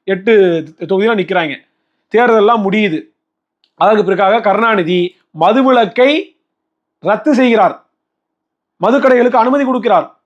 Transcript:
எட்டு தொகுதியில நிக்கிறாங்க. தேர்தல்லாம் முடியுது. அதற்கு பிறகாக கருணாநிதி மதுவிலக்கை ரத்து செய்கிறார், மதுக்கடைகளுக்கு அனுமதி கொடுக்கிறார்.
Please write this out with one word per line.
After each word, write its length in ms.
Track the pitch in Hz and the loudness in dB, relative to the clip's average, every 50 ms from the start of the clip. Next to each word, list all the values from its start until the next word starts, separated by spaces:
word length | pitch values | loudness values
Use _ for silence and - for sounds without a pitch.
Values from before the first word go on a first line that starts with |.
| _ | _
எட்டு 300 | 190 190 185 196 226 226 208 190 180 170 165 156 156 - _ | -6 -6 -4 0 2 2 4 4 2 0 -2 -6 -10 -14 _
தொகுதியில 360 | 180 147 190 190 208 226 233 | -8 -4 -2 -2 0 -2 -2
நிக்கிறாங்க. 400 | 202 180 - 190 180 160 147 131 - - _ _ _ _ _ _ _ _ _ - | -2 -4 -4 -4 -4 -4 -4 -8 -12 -18 _ _ _ _ _ _ _ _ _ -2
தேர்தல்லாம் 500 | 220 247 240 226 220 202 214 233 226 196 | 0 2 2 2 2 2 2 0 0 -2
முடியுது. 360 | 190 180 214 214 196 160 151 - _ _ _ _ _ _ _ _ _ _ _ _ _ _ | -2 -2 -2 -2 -2 -4 -6 -10 _ _ _ _ _ _ _ _ _ _ _ _ _ _
அதற்கு 280 | - 170 202 220 208 190 | -2 0 0 2 0 0
பிறகாக 380 | 180 190 175 202 190 214 233 | 0 -2 0 0 0 0 0
கருணாநிதி 580 | 208 208 190 202 226 233 220 196 170 160 180 180 175 180 - _ _ _ - 156 | 0 -2 0 0 0 0 0 -2 -2 -2 -2 -2 -4 -4 -8 _ _ _ -6 -2
மதுவிலக்கை 720 | 165 185 214 262 262 262 254 240 226 202 - - 247 277 294 339 - - _ _ _ _ _ _ _ _ _ _ _ _ _ _ | 0 0 2 2 2 2 2 2 0 0 0 0 0 2 0 -2 -6 -10 _ _ _ _ _ _ _ _ _ _ _ _ _ _
ரத்து 340 | - 170 214 202 - 311 285 | -4 -4 -4 -2 0 0 0
செய்கிறார், 420 | 233 262 247 233 214 190 170 - - _ _ _ _ _ _ _ _ _ _ _ _ _ _ _ _ _ _ _ _ | 2 2 2 2 2 2 0 0 -6 _ _ _ _ _ _ _ _ _ _ _ _ _ _ _ _ _ _ _ _
மதுக்கடைகளுக்கு 600 | 175 208 247 277 240 262 254 240 240 247 240 240 220 | -2 0 0 2 2 2 2 2 2 2 0 0 0
அனுமதி 220 | 247 269 285 277 | 0 0 -2 -2
கொடுக்கிறார். 420 | 254 254 254 202 233 196 170 - - - _ _ | -2 -4 -4 -2 0 0 0 -2 -4 -12 _ _